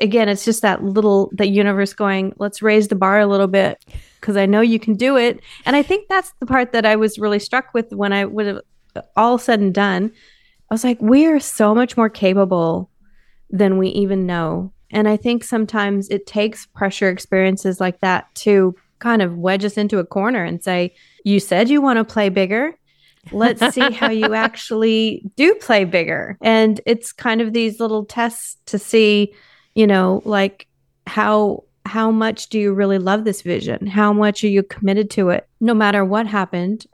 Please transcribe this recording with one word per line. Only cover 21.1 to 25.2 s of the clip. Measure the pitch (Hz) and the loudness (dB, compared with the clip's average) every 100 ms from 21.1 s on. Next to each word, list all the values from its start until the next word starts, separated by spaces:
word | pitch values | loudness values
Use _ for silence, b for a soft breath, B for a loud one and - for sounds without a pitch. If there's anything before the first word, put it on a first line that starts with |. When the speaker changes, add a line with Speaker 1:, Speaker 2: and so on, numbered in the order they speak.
| b | b
Speaker 1:
"You | 202 202 | 0 0
said | - 180 233 | 2 2 2
you | 294 | 2
want | 269 233 | 2 0
to | |
play | 220 220 196 | 0 -2 0
bigger. | 190 185 220 302 - b b b b - | 0 -2 -2 -4 -8 b b b b -10
Let's | 202 240 233 247 | 0 0 2 -2
see | 254 269 | 0 -2
how | 226 269 | 0 -2
you | 220 220 | 0 -2
Speaker 2:
<laughs> | |
Speaker 1:
actually | 220 226 - - 220 220 220 220 - | -2 -4 -6 -8 -2 0 2 0 -4